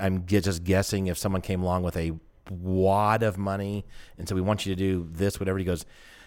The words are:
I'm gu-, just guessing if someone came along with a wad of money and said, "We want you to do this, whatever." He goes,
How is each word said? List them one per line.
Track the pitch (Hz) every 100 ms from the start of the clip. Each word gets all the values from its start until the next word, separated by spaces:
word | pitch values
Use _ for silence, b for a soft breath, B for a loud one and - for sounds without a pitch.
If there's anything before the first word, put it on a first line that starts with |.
I'm | 95 95
gu-, | 87 101
just | 92 85
guessing | 87 95 98 101 95
if | 85
someone | 104 95
came | - 92
along | 90 92
with | 90 85
a | 82 80 - _ -
wad | 90 90 92 95 98 107 110
of | 110 95
money | 98 98 98 101 - B B -
and | -
said, |
"We | 92
want | 92 107 98
you |
to | 92
do | 95 92 85
this, | 80 98 -
whatever." | 95 95
He |
goes, | 92 87 - B B B